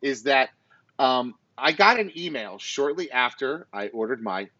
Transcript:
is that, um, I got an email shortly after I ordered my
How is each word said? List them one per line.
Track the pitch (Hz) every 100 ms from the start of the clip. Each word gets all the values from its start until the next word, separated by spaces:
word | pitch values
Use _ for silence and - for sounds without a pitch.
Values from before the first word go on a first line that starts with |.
is | 139 123
that, | 127 135 127 _ _ _ _ -
um, | 131 127 123 - _ -
I | 143
got | 160 208 247
an | 196 165
email | 175 139 101 98
shortly | - - 143 160 165
after | 127 123 - 135 160 -
I | 101 101
ordered | 117 110 127
my | 110 92 98